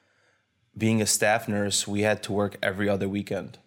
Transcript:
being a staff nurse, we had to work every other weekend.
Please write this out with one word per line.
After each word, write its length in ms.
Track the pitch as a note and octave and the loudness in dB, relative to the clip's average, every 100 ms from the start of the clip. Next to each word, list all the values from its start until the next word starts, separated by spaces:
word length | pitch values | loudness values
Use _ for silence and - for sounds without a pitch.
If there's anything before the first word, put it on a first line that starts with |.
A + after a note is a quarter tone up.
| _ _ _ _ _ _ _ G#2 | _ _ _ _ _ _ _ -2
being 240 | A2 A2 | 2 2
a 40 | G#2 | 2
staff 420 | - G#2+ A2+ - | 2 4 2 0
nurse, 400 | G#2 G2+ - - | -2 0 -2 -2
we 140 | G2+ | 0
had 200 | G#2+ G#2 | 2 0
to 80 | - | -2
work 260 | G2+ G2+ - | -2 -2 -2
every 260 | G#2 F#2+ G2+ | -4 0 0
other 200 | G2 G2 | 0 0
weekend. 500 | G2+ G2 G2 G2 - | -4 -4 -6 -8 -16